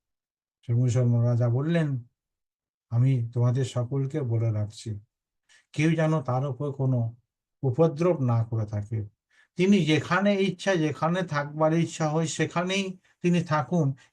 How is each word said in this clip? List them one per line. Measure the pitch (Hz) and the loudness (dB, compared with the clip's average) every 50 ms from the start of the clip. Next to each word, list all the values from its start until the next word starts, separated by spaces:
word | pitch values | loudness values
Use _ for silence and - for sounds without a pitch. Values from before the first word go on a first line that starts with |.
| _ _ _ _ _ _ _ _ _ _ _ _ | _ _ _ _ _ _ _ _ _ _ _ _
সে | _ - 120 | _ -2 0
মুসলমান | 120 127 123 110 127 123 120 120 120 117 | 2 2 2 2 2 2 2 2 2 2
রাজা | 120 120 117 120 120 | 2 2 2 2 2
বললেন, | 117 127 143 156 170 165 160 147 139 127 117 - _ _ _ _ _ _ _ _ _ _ _ _ _ _ _ _ | 0 0 0 0 0 0 0 0 -2 -4 -8 -12 _ _ _ _ _ _ _ _ _ _ _ _ _ _ _ _
"আমি | 117 117 123 135 135 123 117 117 117 | 0 2 2 2 2 0 -2 -2 -2
তোমাদের | 120 120 123 120 123 131 | 0 2 2 2 0 -2
সকলকে | 113 - 123 120 113 139 139 135 135 - 156 | -2 -2 -4 -4 -2 -2 -2 -4 -2 -4 -4
বলে | 139 120 113 113 113 113 | -4 -2 0 0 0 0
রাখছি, | 107 107 107 104 - - - 117 107 104 - _ _ _ _ _ _ _ _ _ _ _ _ _ - | 0 -2 -4 -4 -6 -10 -10 -10 -10 -10 -12 _ _ _ _ _ _ _ _ _ _ _ _ _ -2
কেউ | - 151 160 165 | 0 2 2 2
যেন | 160 160 156 160 156 | 2 2 2 0 0
তার | 135 - 123 127 135 147 | -2 -2 -2 -2 -2 -4
উপর | 127 120 143 147 | -4 -6 -6 -6
কোনো | 135 - 135 131 127 123 117 117 117 - _ _ _ _ _ _ _ _ - | -4 -2 0 0 0 0 0 -2 -6 -10 _ _ _ _ _ _ _ _ -4
উপদ্রব | 135 127 - 165 160 147 143 165 180 170 147 | -2 2 4 2 2 2 2 2 2 2 2
না | 135 123 117 117 117 | 2 2 2 0 0
করে | - - 110 107 | -2 -2 -4 -4
থাকে। | 104 - 104 104 - 113 107 104 104 - _ _ _ _ _ _ _ _ - | -4 -4 -6 -6 -6 -6 -6 -8 -8 -12 _ _ _ _ _ _ _ _ 0
তিনি | 175 190 208 196 160 | 2 4 4 4 4
যেখানে | 143 156 143 131 - 170 185 202 202 202 196 | 4 2 0 0 0 0 2 2 2 2 2
ইচ্ছা, | 196 190 175 - - 196 196 | 0 0 -2 -2 -2 0 0
যেখানে | 170 156 151 139 - 156 160 170 185 185 | 2 0 0 -2 -2 -2 -2 0 -2 -2
থাকবার | 180 151 147 143 147 151 151 156 156 160 | -2 -4 -4 -4 -6 -2 0 0 2 2
ইচ্ছা | 170 165 165 - - 160 151 | 2 0 0 -2 -2 -2 -2
হয়, | 147 160 165 156 | 0 0 -2 -2
সেখানেই | - - 160 143 - 170 175 185 190 196 196 190 185 - _ _ _ _ | -2 -2 -4 -2 -2 -4 -2 -2 -2 -2 -4 -4 -8 -12 _ _ _ _
তিনি | - 175 175 175 165 | 0 0 2 2 0
থাকুন | - - 156 139 - 180 175 160 135 135 - - _ | 0 0 -2 0 0 0 0 2 0 -2 -4 -6 _